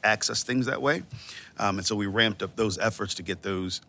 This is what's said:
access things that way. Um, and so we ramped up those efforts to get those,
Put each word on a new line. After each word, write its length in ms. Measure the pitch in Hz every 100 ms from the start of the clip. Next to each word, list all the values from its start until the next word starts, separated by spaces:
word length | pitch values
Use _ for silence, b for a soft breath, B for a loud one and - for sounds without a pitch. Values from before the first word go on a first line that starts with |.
| 107
access 380 | 107 - 117
things 220 | - 127 127
that 140 | -
way. 220 | 139 165 - B B B B -
Um, 200 | 104 95
and 80 | 92
so 100 | 104
we 80 | 101
ramped 360 | 104 113 101
up 140 | 92 -
those 220 | 110 92
efforts 360 | 110 - 101 -
to 80 |
get 180 | 87 87
those, 400 | 98 95 92 92